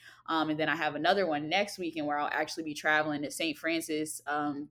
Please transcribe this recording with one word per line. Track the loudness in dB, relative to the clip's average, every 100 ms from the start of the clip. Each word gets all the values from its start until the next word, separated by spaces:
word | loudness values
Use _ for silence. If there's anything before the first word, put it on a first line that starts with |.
| -20 -14 -2
Um, | 2 2
and | 2
then | 2
I | 2
have | 0 2
another | 4 4 2
one | 0 2
next | 2 0 -2
weekend | -6 -4 -2
where | 0
I'll | 0
actually | 0 -2 -4 -6
be | -2
traveling | 2 4 2 0
to | -4
Saint | -2 -2 -2
Francis, | -2 -2 0 -2 -2 -6 -4
um, | -2 0 -2 -8